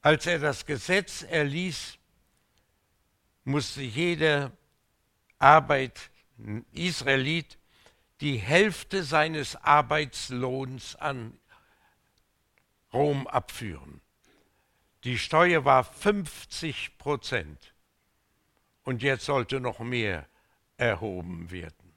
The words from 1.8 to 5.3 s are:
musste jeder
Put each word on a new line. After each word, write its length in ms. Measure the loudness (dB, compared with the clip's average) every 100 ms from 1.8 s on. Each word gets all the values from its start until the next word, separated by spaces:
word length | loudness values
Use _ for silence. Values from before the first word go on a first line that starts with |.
| -12 -18 _ _ _ _ _ _ _ _ _ _ _ _ _ _ -2
musste 360 | -2 -2 -8
jeder 680 | -8 -2 -2 2 2 2 -2 -10 _ _ _ _ _ _ _